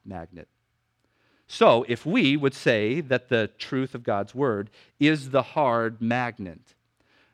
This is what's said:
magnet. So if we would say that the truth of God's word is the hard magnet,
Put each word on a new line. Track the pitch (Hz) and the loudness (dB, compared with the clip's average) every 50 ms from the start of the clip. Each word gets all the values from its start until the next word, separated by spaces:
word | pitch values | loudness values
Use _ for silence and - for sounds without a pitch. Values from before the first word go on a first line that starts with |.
| _ | _
magnet. | 101 95 87 82 82 87 82 - - _ _ _ _ _ _ _ _ _ _ _ _ _ _ _ _ _ _ _ | -14 -14 -14 -14 -14 -18 -20 -20 -20 _ _ _ _ _ _ _ _ _ _ _ _ _ _ _ _ _ _ _
So | - - - 233 202 123 117 127 | -10 0 4 6 6 6 6 4
if | - 120 - - | 0 -4 -4 -4
we | 151 196 262 190 135 139 | -2 0 2 2 2 2
would | 151 139 139 - | 2 0 -2 -2
say | - - 156 120 107 107 107 131 170 160 | 0 0 2 2 2 2 0 -2 -2 -2
that | 127 131 123 - - | -2 -2 -2 0 0
the | 127 113 107 101 - - | 0 0 0 -2 -6 -12
truth | - - - 131 131 127 - | -10 -6 -4 -4 -4 -4 -8
of | 123 120 | -8 -4
God's | - 107 101 101 - - | -4 -2 -2 -4 -6 -6
word | 123 143 131 107 101 101 - _ - - _ _ - | -4 -2 -2 -2 -2 -6 -8 _ -20 -20 _ _ 0
is | 143 151 156 151 131 131 | 2 2 2 0 -2 -2
the | 131 135 123 | 0 0 0
hard | - - 165 147 127 117 117 113 113 117 110 | 0 0 0 2 2 2 2 0 -2 -4 -4
magnet, | 117 113 120 127 123 120 107 - 101 90 78 - _ _ _ _ _ _ _ _ _ _ _ _ _ _ | -2 -2 -2 -2 -2 -4 -8 -10 -12 -14 -14 -16 _ _ _ _ _ _ _ _ _ _ _ _ _ _